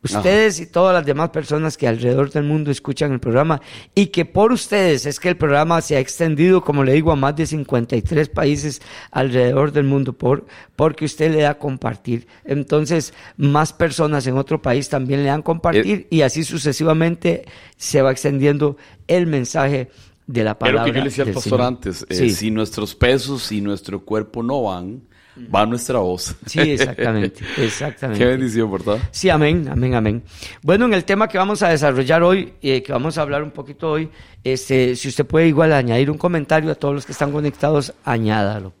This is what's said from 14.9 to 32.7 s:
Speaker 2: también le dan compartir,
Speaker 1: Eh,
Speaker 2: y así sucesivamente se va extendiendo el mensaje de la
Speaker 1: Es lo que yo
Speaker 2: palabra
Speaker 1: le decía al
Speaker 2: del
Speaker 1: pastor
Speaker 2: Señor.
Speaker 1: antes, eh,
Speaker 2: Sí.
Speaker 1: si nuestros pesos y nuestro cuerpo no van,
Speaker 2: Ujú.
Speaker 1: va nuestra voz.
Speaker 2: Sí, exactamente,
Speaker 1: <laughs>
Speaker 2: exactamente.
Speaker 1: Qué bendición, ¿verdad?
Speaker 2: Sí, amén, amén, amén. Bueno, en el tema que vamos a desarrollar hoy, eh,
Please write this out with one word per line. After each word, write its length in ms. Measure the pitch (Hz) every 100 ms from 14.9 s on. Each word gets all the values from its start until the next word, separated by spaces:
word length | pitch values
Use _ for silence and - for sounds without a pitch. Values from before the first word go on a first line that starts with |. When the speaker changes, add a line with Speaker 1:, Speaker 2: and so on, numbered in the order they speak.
Speaker 2:
también 320 | 139 127 139
le 80 | 139
dan 100 | 147
compartir, 600 | 156 165 170 170 190 208
Speaker 1:
Eh, 60 | -
Speaker 2:
y 100 | 160
así 240 | 135 156
sucesivamente 1000 | 151 156 143 131 147 156 165 170 175 170 - - - _
se 240 | - 143
va 100 | 135
extendiendo 640 | 131 143 139 143 143 147 139 - - -
el 180 | 180 175
mensaje 600 | 143 120 165 139 139 123 - - _ -
de 180 | 120
la 60 | 107
Speaker 1:
Es 40 | 104
lo 80 | 120
que 40 |
yo 60 | 131
Speaker 2:
palabra 160 | 117 123
Speaker 1:
le 60 |
decía 180 | 139 -
al 40 | 110
Speaker 2:
del 60 |
Speaker 1:
pastor 180 | 95 104
Speaker 2:
Señor. 140 | 127 123
Speaker 1:
antes, 400 | 120 101 85 -
eh, 40 |
Speaker 2:
Sí. 160 | 90 120
Speaker 1:
si 200 | 90 110
nuestros 440 | 110 110 - 104
pesos 560 | - 123 131 135 135 -
y 100 | 107
nuestro 420 | 101 101 - 95
cuerpo 380 | - 107 107 120
no 200 | 117 139
van, 380 | 110 90 92 123 _ _ _ -
Speaker 2:
Ujú. 140 | 117
Speaker 1:
va 120 | 107 107
nuestra 320 | 120 120 123
voz. 360 | 92 90 - - -
Speaker 2:
Sí, 140 | 147
exactamente, 840 | 151 131 135 - 120 110 98 - -
Speaker 1:
<laughs> 80 | -
Speaker 2:
exactamente. 680 | 117 - 147 - 131 104
Speaker 1:
Qué 60 | 123
bendición, 400 | 131 127 113 110
¿verdad? 280 | 95 90 107 -
Speaker 2:
Sí, 180 | - 185
amén, 360 | 156 151 170 139
amén, 260 | 131 127 123
amén. 260 | 107 113 - - - -
Bueno, 220 | 143 202 247
en 80 |
el 100 | 196
tema 240 | 175 196 220
que 80 | 185
vamos 220 | 196 208
a 60 | 190
desarrollar 520 | 156 147 127 131 160
hoy, 300 | 175 190 - -
eh, 200 | 139